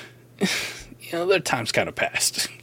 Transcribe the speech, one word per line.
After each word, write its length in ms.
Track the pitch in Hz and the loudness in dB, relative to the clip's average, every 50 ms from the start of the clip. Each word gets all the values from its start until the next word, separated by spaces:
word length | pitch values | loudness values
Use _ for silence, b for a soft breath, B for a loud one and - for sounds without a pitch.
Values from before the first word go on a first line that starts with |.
| B B B B B - - - | B B B B B -12 -4 0
you 720 | 196 - - - - - - - - - - - - - 170 | 0 0 0 0 -4 -6 -8 -12 -14 -16 -18 -18 -12 -6 -4
know, 120 | 170 175 | 0 4
their 120 | 185 190 175 | 4 4 4
time's 320 | - - - 123 104 - | 4 2 0 0 0 2
kinda 200 | - 123 98 - | 2 2 2 2
passed." 580 | - - 98 - - - - - - - - - - | 0 -2 -2 0 0 0 0 0 0 0 -4 -4 -6
<laughs> 60 | - | -10